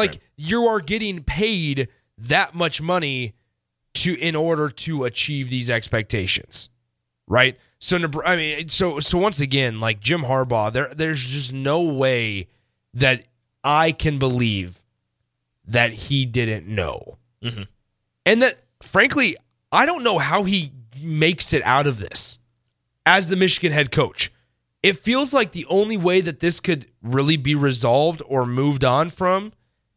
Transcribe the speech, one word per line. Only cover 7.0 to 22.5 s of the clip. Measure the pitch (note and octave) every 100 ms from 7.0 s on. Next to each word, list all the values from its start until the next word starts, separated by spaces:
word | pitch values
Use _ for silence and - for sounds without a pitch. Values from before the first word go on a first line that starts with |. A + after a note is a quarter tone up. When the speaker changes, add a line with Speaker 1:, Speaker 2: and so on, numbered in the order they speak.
| _ _ _
Speaker 1:
right? | B2 B2+ B2 _ _
So, | - F3+
Nebr-, | E3 D3 D#3
I | F3+
mean, | D#3 D3 D#3+
so, | - F#3 D3
so | D3 F3+
once | G3+ E3
again, | C#3+ C3+ B2+ A2
like, | A2+ G#2
Jim | A2 F3
Harbaugh, | C3 C3 B2+ A#2 G#2+
there, | A#2+ C3+ D3
there's | D#3+ D3+
just | B2+ C#3 B2+
no | C3 C3+ D#3+
way | E3+ C3+ C3 B2 A2+ G2 F2+ _ _ _ _
that | A#2+ C3+ B2+ - _ _ _
I | C3+ D3 E3
can | - D#3 C#3+
believe | C3+ B2 A#2+ G2+ F2+ F2 _ _ _ _ _ _ _ _ -
that | A#2 A#2
he | A2+ - C#3 B2+
didn't | A#2+ A2+ G#2+ E2+
know. | G#2 E2 G1+ G1+ - _ _
Speaker 2:
Mm-hmm. | A#2 A2+ F#2+ _ _ _ _ _ -
Speaker 1:
And | A3+
that, | B3 - _ _
frankly, | - - B3+ C#4+ A#3+ - _ _ _
I | E3+ C#4
don't | F4
know | A#3+ F3
how | C#3 F3+
he | F#3+ G3 D3 C3+ A2+ B2+
makes | D#3+ D3+ D#3+ F3 -
it | D3+
out | A#2 C3 D3
of | A#2
this | F#2+ - - - _